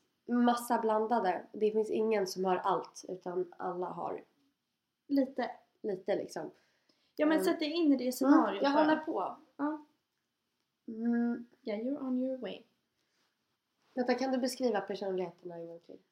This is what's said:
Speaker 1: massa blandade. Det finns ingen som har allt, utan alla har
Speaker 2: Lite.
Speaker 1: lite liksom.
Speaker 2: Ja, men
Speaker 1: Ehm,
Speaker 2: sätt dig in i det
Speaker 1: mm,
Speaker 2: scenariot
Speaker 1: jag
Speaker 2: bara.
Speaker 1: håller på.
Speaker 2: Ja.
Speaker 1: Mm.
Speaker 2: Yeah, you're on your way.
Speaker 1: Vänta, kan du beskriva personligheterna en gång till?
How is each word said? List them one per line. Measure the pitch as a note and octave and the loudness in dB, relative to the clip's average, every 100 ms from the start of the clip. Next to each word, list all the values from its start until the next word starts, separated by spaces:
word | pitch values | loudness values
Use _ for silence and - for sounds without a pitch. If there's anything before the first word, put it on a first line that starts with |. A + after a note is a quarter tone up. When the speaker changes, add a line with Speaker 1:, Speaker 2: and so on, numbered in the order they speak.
| _ _ - | _ _ -2
Speaker 1:
massa | A#3+ A#3+ A#3+ - A3+ | 2 4 2 0 0
blandade. | A3 G#3+ A3 A#3+ F#3+ F3 - | 2 0 2 2 2 -2 -6
Det | G#3+ G#3 | -2 0
finns | G#3+ G#3+ | 2 0
ingen | A3+ A3 G#3+ F#3 | 0 2 0 -2
som | F#3 | -2
har | F#3 F3+ | 0 0
allt, | G3 E3 - - - | 0 0 -2 -14 -12
utan | F#3 F3+ F3+ F3+ - | -10 -6 -6 -6 -6
alla | F#3 F3+ F3 | -8 -6 -6
har | E3+ D3+ F2 - _ _ _ _ _ _ _ - | -6 -8 -8 -12 _ _ _ _ _ _ _ -2
Speaker 2:
Lite. | C#4 C4 - A#3 - _ _ | 0 2 -2 -6 -8 _ _
Speaker 1:
lite | G#3+ F#3 - F3+ | -6 -4 -2 -2
liksom. | - E3+ D#3+ - _ _ _ _ _ - | -2 -8 -10 -14 _ _ _ _ _ 0
Speaker 2:
Ja, | D4+ | 2
men | D#4+ | 4
Speaker 1:
Ehm, | |
Speaker 2:
sätt | F#4 E4 | 2 0
dig | D4 | -2
in | E4 D#4 | 2 4
i | B3+ | 4
det | |
Speaker 1:
mm, | B3 | 2
Speaker 2:
scenariot | - C4+ D#4 G#3+ G3 | 0 6 6 6 2
Speaker 1:
jag | C#4 | 2
Speaker 2:
bara. | D4 | 4
Speaker 1:
håller | D#4 D#4 | 4 4
på. | E4 G#3+ F3 - _ - | 0 -4 -4 -8 _ -6
Speaker 2:
Ja. | C#4+ D#4 - _ _ _ _ _ _ _ _ _ - | -4 -4 -12 _ _ _ _ _ _ _ _ _ -14
Speaker 1:
Mm. | A3+ A#3 A#3 A#3+ A#3+ - _ | -4 0 2 0 -2 -8 _
Speaker 2:
Yeah, | A3+ G#3 | -6 -4
you're | B3 C#4+ C4 | -4 -4 -2
on | B3+ | -2
your | C4 C4 | -2 -4
way. | G#3 - - _ _ _ _ _ _ _ _ _ _ _ _ | -8 -10 -14 _ _ _ _ _ _ _ _ _ _ _ _
Speaker 1:
Vänta, | B3+ B3 | -4 -2
kan | B3 C4+ | 0 0
du | B3+ | -2
beskriva | B3+ - B3+ G3+ | -2 -2 -2 -2
personligheterna | G3 G3 G3 F#3 F3 - F3+ | -4 -6 -4 -4 -6 -10 -16
en | E3+ E3+ | -14 -14
gång | E3+ | -16
till? | - - _ | -20 -20 _